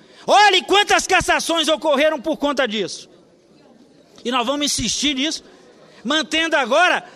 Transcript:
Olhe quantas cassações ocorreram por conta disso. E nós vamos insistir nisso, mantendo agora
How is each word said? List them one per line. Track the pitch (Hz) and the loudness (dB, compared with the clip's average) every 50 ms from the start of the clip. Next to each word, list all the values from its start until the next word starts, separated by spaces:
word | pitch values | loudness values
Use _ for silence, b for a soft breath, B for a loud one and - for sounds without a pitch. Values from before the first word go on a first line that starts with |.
| B B B B B | B B B B B
Olhe | B 294 381 415 415 370 359 226 | B 4 6 6 6 4 2 0
quantas | - 349 403 415 - 392 339 - | 2 2 2 2 2 2 0 0
cassações | - 370 349 311 - 330 285 - - 330 330 311 302 | 2 0 0 2 2 0 0 0 -2 -2 -2 0 0
ocorreram | 311 269 - 320 285 254 302 311 311 294 | -2 0 0 0 2 2 2 0 0 -2
por | - 330 294 | -4 -6 -6
conta | - 277 285 285 254 262 | -2 -2 -2 0 0 -2
disso. | 233 202 220 185 151 - - - - - - _ _ _ _ _ _ _ _ _ _ - _ - _ _ _ _ _ _ - - | -2 -2 -4 -4 -6 -8 -12 -16 -20 -20 -20 _ _ _ _ _ _ _ _ _ _ -20 _ -20 _ _ _ _ _ _ -10 -6
E | 226 254 | -4 -2
nós | 254 233 | -2 -2
vamos | 226 277 294 294 | -2 -2 -2 -2
insistir | 277 - - 262 202 - - - 294 294 | -4 -4 -4 -4 -4 -4 -2 -2 -2 -2
nisso, | 254 269 320 - - - B B B B B B B B B B B B | -2 -4 -4 -4 -8 -12 B B B B B B B B B B B B
mantendo | 220 294 320 302 - - 320 330 330 320 | -4 -2 -2 -2 -2 -2 -2 -2 0 0
agora | 302 262 214 254 311 359 349 294 202 - B B | 0 0 2 2 2 4 4 2 0 -4 B B